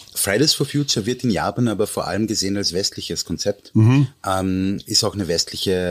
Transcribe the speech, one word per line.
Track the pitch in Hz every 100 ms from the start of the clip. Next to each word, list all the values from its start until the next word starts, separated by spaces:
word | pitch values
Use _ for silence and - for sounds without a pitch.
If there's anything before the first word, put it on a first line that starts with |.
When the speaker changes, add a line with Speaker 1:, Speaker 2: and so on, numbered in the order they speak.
| - -
Speaker 1:
Fridays | - 104 156
for | - 143
Future | 143 143 127 101
wird | 127
in | 123
Japan | 85 90 - 120
aber | 98 104
vor | - 85
allem | 95 110
gesehen | 98 98 101
als | 95
westliches | 85 98 - - 85 -
Konzept. | 85 101 - - 110
Speaker 2:
Mhm. | 110 135 135 - 98
Speaker 1:
Ähm, | 95 95 92 95 98 -
ist | 107
auch | 107
eine | 101 82
westliche, | 82 - - 101 92 90